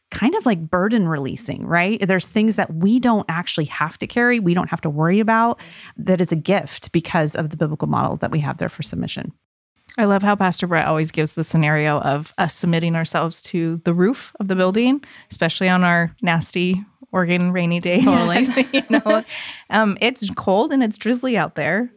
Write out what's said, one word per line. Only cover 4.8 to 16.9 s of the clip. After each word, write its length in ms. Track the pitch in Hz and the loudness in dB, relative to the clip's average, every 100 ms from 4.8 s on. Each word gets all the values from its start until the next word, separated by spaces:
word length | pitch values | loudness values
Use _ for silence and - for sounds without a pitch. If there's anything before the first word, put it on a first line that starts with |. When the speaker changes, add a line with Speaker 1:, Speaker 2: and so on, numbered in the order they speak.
Speaker 1:
to 80 | 160 | -4
worry 320 | 147 160 202 | 0 2 2
about, 360 | 220 226 233 233 - - - - | 4 2 2 -2 -10 -20 -18 -8
that 240 | 156 185 | 0 2
is 140 | 180 | 2
a 20 | 160 | 0
gift 560 | 151 190 143 - - | 0 0 -2 -12 -4
because 420 | 175 - 175 151 | -2 0 0 0
of 160 | - 156 | -2 -6
the 60 | 156 | -4
biblical 320 | 151 151 151 | -4 -2 -2
model 300 | - 135 156 | -2 -2 -2
that 140 | - | -2
we 100 | 156 | -2
have 160 | 139 - | -4 -4
there 100 | 165 | -8
for 160 | - | -8
submission. 480 | - - - - - - _ _ _ _ _ - | -10 -8 -8 -8 -12 -14 _ _ _ _ _ -2
Speaker 2:
I 80 | 208 | 2
love 160 | 202 | 2
how 140 | 202 202 | 2 2
Pastor 300 | 185 - 180 | 0 0 -2
Brett 220 | 165 151 | 0 2
always 240 | 156 156 | 0 -2
gives 220 | - 151 | -2 -2
the 100 | - | -4
scenario 560 | 156 165 151 151 151 147 | 0 2 2 2 2 0
of 300 | - 143 156 - | 0 -2 -4 -4
us 180 | 175 - | -4 -2
submitting 400 | 180 165 170 165 | 0 0 0 0
ourselves 460 | 160 160 165 - | -2 -2 -2 -4
to 400 | - 175 165 165 | -6 -4 -2 -2
the 100 | 175 | 0
roof 380 | 175 185 285 - - | 2 2 0 -8 -8
of 80 | 196 | -2
the 80 | 185 | 2
building, 480 | 185 208 247 277 - - - | 2 2 2 2 -2 -20 -20
especially 380 | - 165 - 185 | -4 -2 0 2
on 160 | 180 | 4
our 320 | 180 170 170 - | 4 4 0 -2
nasty 600 | 175 165 - 185 180 185 208 | 0 0 0 -2 0 0 -4